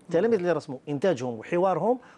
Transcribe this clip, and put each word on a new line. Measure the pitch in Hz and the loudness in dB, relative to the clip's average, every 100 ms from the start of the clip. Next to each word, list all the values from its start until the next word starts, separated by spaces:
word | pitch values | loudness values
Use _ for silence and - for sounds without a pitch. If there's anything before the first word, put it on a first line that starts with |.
التلاميذ | - 165 226 220 | -2 0 2 2
اللي | 175 | 2
يرسموا | 156 143 127 - | 0 -2 -12 -6
إنتاجهم | 143 190 139 127 113 | 0 0 0 -2 -6
وحوارهم | - 175 190 170 196 254 - | -2 0 2 2 0 -2 -4